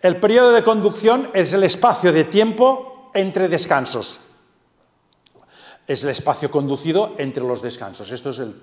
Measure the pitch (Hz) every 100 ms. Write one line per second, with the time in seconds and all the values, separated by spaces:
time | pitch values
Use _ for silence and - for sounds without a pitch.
0 | 185 180 208 233 247 233 220 220 202 -
1 | 214 247 269 196 160 185 190 - 240 214
2 | 180 156 156 196 220 220 254 262 - -
3 | - 202 190 190 185 160 - 143 127 127
4 | 104 - _ _ _ _ _ _ _ _
5 | _ _ _ _ _ _ - - _ 135
6 | 143 127 - 139 143 151 139 139 160 165
7 | 214 - 139 131 127 120 120 117 104 90
8 | 101 120 139 123 120 104